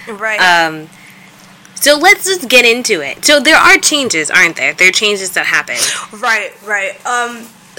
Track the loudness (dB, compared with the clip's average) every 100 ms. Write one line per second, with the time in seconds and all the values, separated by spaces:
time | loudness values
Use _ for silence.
0 | -16 -8 -6 0 2 4 2 -4 -12 -20
1 | -20 -20 -20 -20 -20 -20 -20 -4 0 4
2 | 4 2 0 -4 2 2 4 2 0 -2
3 | -4 -4 2 2 4 4 4 4 2 -2
4 | -2 -2 0 2 2 0 -4 2 0 2
5 | 0 -2 -4 -4 -2 -2 -2 -4 -4 -6
6 | -12 -6 -2 -2 -2 -12 -6 -4 -4 -8
7 | -4 -4 -4 -8 -18 -20 -20